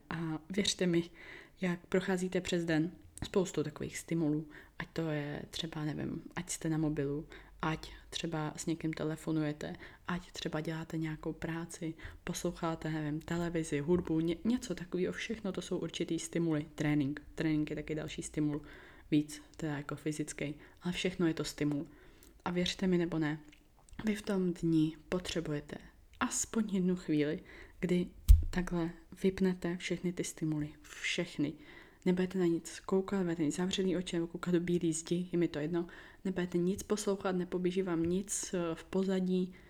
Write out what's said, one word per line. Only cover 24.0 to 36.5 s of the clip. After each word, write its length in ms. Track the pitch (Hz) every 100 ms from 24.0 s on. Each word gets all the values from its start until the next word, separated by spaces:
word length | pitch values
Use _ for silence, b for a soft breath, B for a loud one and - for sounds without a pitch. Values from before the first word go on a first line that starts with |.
vy 100 | 214
v 80 | 208
tom 300 | - 196 180
dni 440 | 170 165 160 156 - -
potřebujete 680 | 180 185 170 160 147 - - - - - -
aspoň 540 | 247 - - 226 214
jednu 220 | 190 180 180
chvíli, 440 | - 151 143 180 B B B B
kdy 260 | 175 180 - - - - -
takhle 400 | 185 180 175 165 - - -
vypnete 540 | 190 190 190 180 170 180
všechny 360 | - 175 175
ty 120 | 175
stimuly. 440 | 170 - 160 151 147 -
Všechny. 680 | - - - - 170 - 143 - B B B B 185
Nebudete 320 | 180 185 190
na 80 | 175
nic 340 | 165 - -
koukat, 380 | - 190 190 196
nebudete 240 | 175 165
nic 140 | 147 151
zavřený 400 | 180 208 190 170
oči, 200 | 180 170
nebo 100 | 170
koukat 280 | 175 175
do 60 | 175
bílý 320 | 175 175 165
zdi, 360 | 156 - 175 180
je 60 | 175
mi 100 | 165
to 100 | 147
jedno. 280 | 151 175 170 B B B
Nebudete 340 | 190 180 175